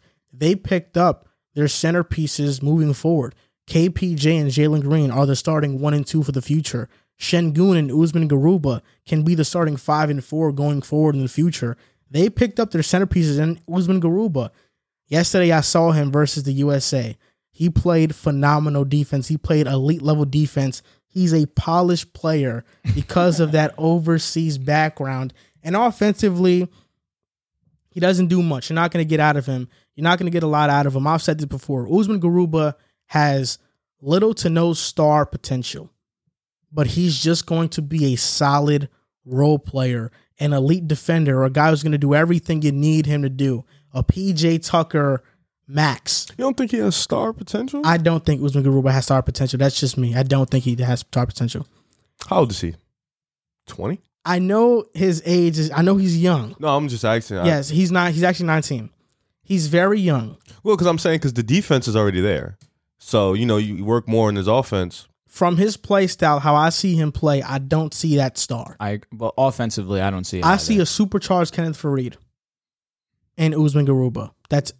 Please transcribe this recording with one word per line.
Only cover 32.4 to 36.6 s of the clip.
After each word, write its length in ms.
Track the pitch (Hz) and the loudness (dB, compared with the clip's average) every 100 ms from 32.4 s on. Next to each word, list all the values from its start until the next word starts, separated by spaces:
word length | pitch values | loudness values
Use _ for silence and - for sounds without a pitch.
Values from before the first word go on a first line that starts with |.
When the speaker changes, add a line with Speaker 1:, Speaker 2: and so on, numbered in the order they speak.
| 175 160 151 143 _ _ _ | 2 0 -2 -4 _ _ _
Speaker 1:
has 500 | 156 147 139 127 - _ _ _ _ | 0 2 0 -2 -8 _ _ _ _
little 320 | 139 175 220 | -2 2 2
to 160 | 220 175 | 0 0
no 240 | 165 170 | 0 0
star 520 | 160 - - 151 151 143 | -2 -4 0 2 2 0
potential, 640 | - - 127 120 - - _ _ _ _ _ _ _ | -6 -6 -6 -6 -12 -16 _ _ _ _ _ _ _